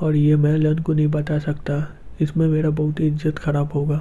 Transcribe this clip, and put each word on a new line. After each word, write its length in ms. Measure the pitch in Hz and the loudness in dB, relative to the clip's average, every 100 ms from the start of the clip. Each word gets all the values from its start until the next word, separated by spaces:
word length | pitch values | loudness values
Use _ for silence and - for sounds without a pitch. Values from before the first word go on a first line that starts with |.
और 160 | 160 151 | 0 4
ये 200 | 147 151 | 4 4
मैं 200 | 147 156 | 4 2
लन 200 | 156 160 | 2 0
को 140 | 165 | 0
नहीं 160 | 151 151 | 2 2
बता 300 | 151 147 151 | 0 -2 -2
सकता, 480 | 147 147 - 143 151 - - - | -2 -6 -4 -4 -4 -10 -12 -4
इसमें 260 | 151 160 160 | -2 0 2
मेरा 220 | 156 156 | 2 0
बहुत 300 | 151 151 151 | 0 -2 0
ही 60 | 156 | 0
इज्जत 320 | 151 156 151 | 0 -4 -4
खराब 340 | 160 143 143 | -2 0 0
होगा।" 240 | 147 147 151 | -2 -2 -2